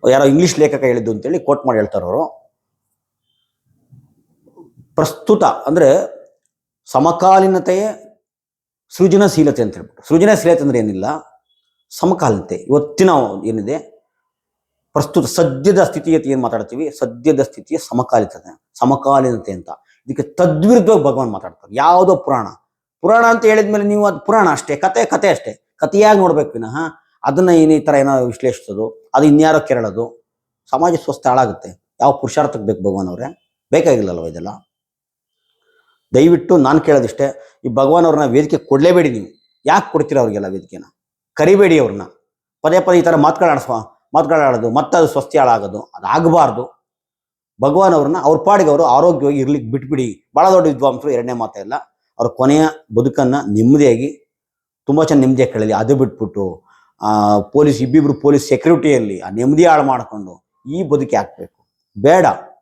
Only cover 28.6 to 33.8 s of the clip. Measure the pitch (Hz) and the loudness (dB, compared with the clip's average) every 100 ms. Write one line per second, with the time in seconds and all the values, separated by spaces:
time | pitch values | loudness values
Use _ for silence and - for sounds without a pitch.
28.6 | - 101 110 - _ 135 151 147 156 156 | -10 -8 -8 -10 _ 2 4 4 4 2
29.6 | 151 127 110 95 117 - _ _ _ _ | 0 -4 -4 -6 -10 -10 _ _ _ _
30.6 | _ 131 170 170 - 135 139 127 123 90 | _ -2 0 -2 -6 -6 -2 0 0 -4
31.6 | - - _ _ 127 139 123 - 151 120 | -14 -20 _ _ 0 0 -4 -2 -4 -4
32.6 | 104 98 95 95 92 90 131 170 _ _ | -6 -4 -4 -4 -6 -8 -14 -16 _ _
33.6 | _ 151 | _ 0